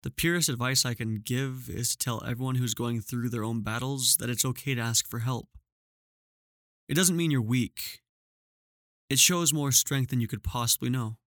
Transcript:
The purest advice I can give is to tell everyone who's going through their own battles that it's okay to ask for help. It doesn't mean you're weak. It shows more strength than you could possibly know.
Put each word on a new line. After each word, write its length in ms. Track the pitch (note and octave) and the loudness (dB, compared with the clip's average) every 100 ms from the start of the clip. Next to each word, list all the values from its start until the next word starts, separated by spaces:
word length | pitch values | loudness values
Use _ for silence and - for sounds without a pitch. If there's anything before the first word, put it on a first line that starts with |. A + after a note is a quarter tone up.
The 80 | - | -8
purest 380 | - E3+ F3 D#3+ | 0 2 4 2
advice 380 | A#2+ B2+ C3 B2+ | 0 2 2 2
I 80 | |
can 280 | A#2 A2+ A2 | -2 -2 -4
give 440 | G#2 B2 C3+ C3 B2 | -2 -2 -2 -6 -8
is 220 | - A#2+ | -4 -2
to 80 | - | -2
tell 260 | - A2+ | -2 -2
everyone 300 | - A#2+ C3 | -4 -4 0
who's 200 | B2+ B2 | 0 0
going 260 | G#2 A#2+ A#2 | -2 -2 -2
through 280 | G#2+ B2 A#2+ | -4 -4 -2
their 140 | A#2 | -2
own 160 | A2 A#2 | -2 -2
battles 560 | G#2+ A2+ C3 C#3 A#2+ - | -2 -4 -4 0 2 2
that 120 | A#2 | 0
it's 140 | A#2+ | -2
okay 300 | C3+ B2 - | -2 -4 -4
to 60 | B2 | -2
ask 280 | A#2 A2+ - | 0 0 -2
for 100 | A#2+ | -4
help. 300 | A#2 B2 - - _ _ _ _ _ _ _ _ _ _ _ _ _ | -4 -4 -6 -20 _ _ _ _ _ _ _ _ _ _ _ _ _
It 60 | |
doesn't 220 | C#3 F#3 E3+ | 4 4 4
mean 140 | E3 | 2
you're 120 | C#3 | 2
weak. 580 | A2 B2+ A#2 - - - _ _ _ _ _ _ _ _ _ _ _ | 2 0 0 -4 -12 -12 _ _ _ _ _ _ _ _ _ _ _
It 80 | C3+ | 4
shows 340 | - F3+ E3 | 4 4 2
more 200 | D3+ C#3 | 2 4
strength 380 | B2+ - C#3 B2+ | 2 2 0 0
than 100 | B2+ | 0
you 80 | A2+ | -2
could 140 | G#2 | -4
possibly 460 | - B2 A#2 - B2 | -4 -2 0 0 0
know. 300 | B2+ A2+ A2+ | -2 -2 -8